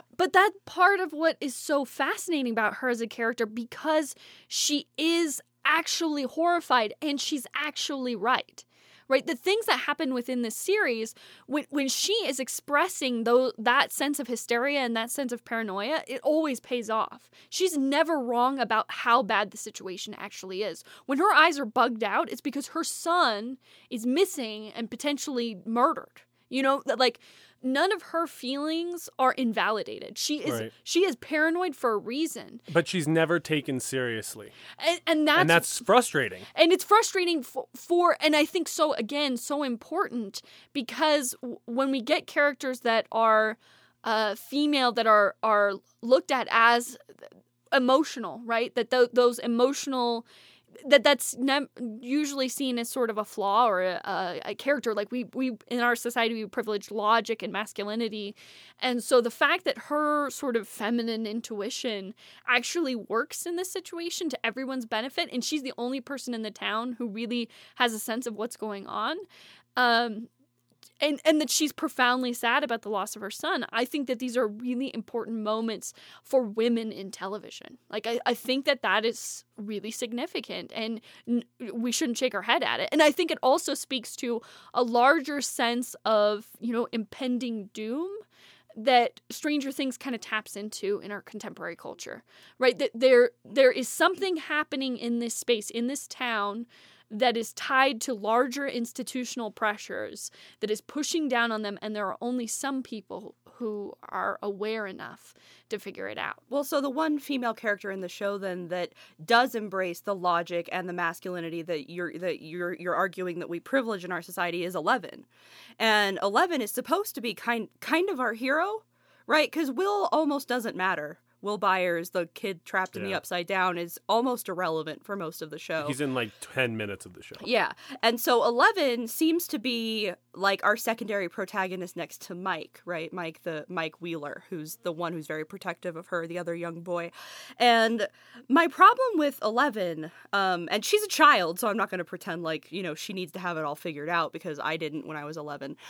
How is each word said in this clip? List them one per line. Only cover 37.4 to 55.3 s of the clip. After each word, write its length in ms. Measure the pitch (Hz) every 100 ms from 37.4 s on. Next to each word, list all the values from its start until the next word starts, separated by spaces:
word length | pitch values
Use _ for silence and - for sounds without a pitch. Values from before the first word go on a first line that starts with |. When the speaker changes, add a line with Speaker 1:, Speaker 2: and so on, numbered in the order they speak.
Speaker 1:
for, 240 | 240 - - -
for, 400 | - 349 349 -
and 140 | 302 302
I 100 | 294
think 220 | 370 -
so, 260 | - 302
again, 440 | - 214 285 285 240
so 260 | - 294
important 800 | 269 233 - 330 - 240 196 - - - -
because 600 | 285 233 254 311 294 254 -
w-, 180 | 247 - -
when 240 | 240 269
we 100 | 269
get 280 | 233 339 -
characters 540 | 311 285 269 269 254
that 260 | 233 226 -
are, 460 | 226 226 214 220 226 _ _ _ _
uh, 320 | 220 220 214 208
female, 560 | - 277 294 285 247
that 160 | 226 226
are, 280 | 214 202 -
are 320 | 220 208 202 196 - _
looked 280 | 233 269 -
at 160 | 262 -
as 440 | 226 233 240 240 262 - - - - _ _ _
emotional, 680 | 269 254 269 302 254 190 226 233
right? 280 | 226 240 247
That 160 | 233
tho-, 180 | 254 247
those 280 | 247 247 240
emotional, 880 | 233 233 262 277 285 262 240 233 - - - - _ - 277
that 160 | 285 294
that's 320 | 285 - 240
nem-, 320 | 269 277 - - 233 220
usually 480 | 247 294 285 277 262
seen 280 | - 269 240
as 120 | 233
sort 200 | 269 226
of 80 | 214
a 60 |
flaw 420 | 208 - 196 208 240
or 160 | 185
a, 200 | 185 175
a, 380 | - 180 180 165 -
a 60 | -
character. 380 | 269 285 233
Like, 160 | 208 208
we, 140 | 247 196